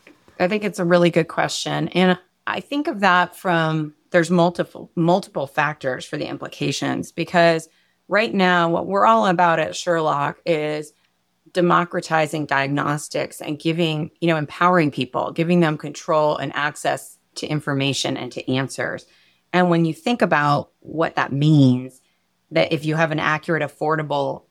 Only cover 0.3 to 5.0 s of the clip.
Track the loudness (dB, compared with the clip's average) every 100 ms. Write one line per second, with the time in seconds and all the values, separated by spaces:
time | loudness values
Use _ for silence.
0.3 | -4 -2 -2 -4 -4 2 4 4 2 -2
1.3 | -2 -4 -4 -6 -4 -2 2 2 2 -4
2.3 | _ -8 -8 -6 -4 -4 0 2 2 0
3.3 | -4 -2 0 0 -2 -4 -10 _ 0 2
4.3 | 4 2 0 -6 -10 -10 0